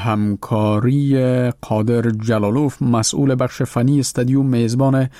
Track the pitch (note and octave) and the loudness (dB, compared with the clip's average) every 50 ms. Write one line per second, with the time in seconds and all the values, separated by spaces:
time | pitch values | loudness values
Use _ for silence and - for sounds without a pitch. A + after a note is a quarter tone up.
0 | G2 A#2 G#2+ G#2 G#2 G#2 G2+ - - - A#2+ G#2+ G#2+ G#2+ G#2 G#2+ A2 B2 C3+ C#3+ | -2 -2 -2 0 0 -2 -4 -4 -4 -4 -2 0 0 0 0 0 0 0 0 0
1 | C#3+ C#3 C3+ C3 B2+ B2+ B2+ B2+ B2 A#2+ A#2+ - - - A2 G#2+ G#2+ A#2 A#2+ A#2 | 0 0 2 2 2 2 0 0 0 -2 -4 -6 -6 -4 -2 0 0 0 0 0
2 | A2+ A#2 A2 G#2+ A2 A#2 A2+ G#2+ G#2 G2+ A2+ C#3 D3+ C#3 - - C3+ A#2+ A#2 A2+ | 0 0 -2 -2 -2 0 0 0 0 0 0 0 0 -2 -2 -2 0 0 0 0
3 | A2 - - D3 C#3 C3+ C3 B2+ C3 B2 - - C3+ - - B2+ A#2+ C3+ D3 C#3+ | 0 -2 0 0 0 0 2 0 -2 -4 -2 -4 -6 -4 -2 0 2 2 2 2
4 | B2+ - - - B2 B2+ C3+ C#3 C#3 C3+ B2+ A#2 A#2 A2 A#2 B2+ C3+ C3+ C3+ C3+ | 0 -2 -2 -2 0 0 2 2 2 2 2 0 0 0 0 0 0 2 2 2
5 | C3 C3 - | 0 -2 -4